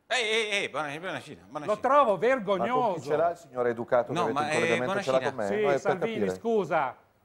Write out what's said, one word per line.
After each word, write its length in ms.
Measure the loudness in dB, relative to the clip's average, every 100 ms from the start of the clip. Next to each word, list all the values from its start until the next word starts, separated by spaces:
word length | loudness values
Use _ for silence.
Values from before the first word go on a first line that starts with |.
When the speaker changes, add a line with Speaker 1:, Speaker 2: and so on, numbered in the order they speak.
| -4
Speaker 1:
Ehi, 160 | -2
ehi, 260 | 0 0 0
ehi, 200 | -2 -2
buona, 280 | -4 -6 -6
buona 220 | -8 -8
cena, 240 | -10 -16 -12
buona 180 | -8 -4
Speaker 2:
Lo 100 | 0
Speaker 1:
cena. 120 | 4
Speaker 2:
trovo 260 | 4 4
Speaker 3:
Ma 40 | 4
con 20 |
Speaker 2:
vergognoso. 720 | 2 0 0 0 0 0 0
Speaker 3:
chi 80 | -2
ce 160 | -2 0
l'ha 120 | 0
il 80 | -2
signor 300 | -8 -2 0
Educato 460 | -2 2 2 2
che 40 | 0
Speaker 1:
No, 60 |
Speaker 3:
avete 160 | 0 0
Speaker 1:
ma, 60 | 0
Speaker 3:
in 40 |
Speaker 1:
eh, 40 |
Speaker 3:
collegamento? 320 | 2 2 2 0
Speaker 1:
buona 160 | -2
Speaker 3:
Ce 100 | 0
l'ha 60 | 0
Speaker 1:
cena. 120 | 0
Speaker 3:
con 80 | -2
me? 80 | -2
Speaker 2:
Sì, 80 |
Speaker 3:
No, 60 | 0
è 120 | 2
per 80 | 2
Speaker 2:
Salvini, 400 | 0 -2 -2 -2
Speaker 3:
capire. 160 | -2 -2
Speaker 2:
scusa. 600 | 0 0 2 0 0 -4 _ _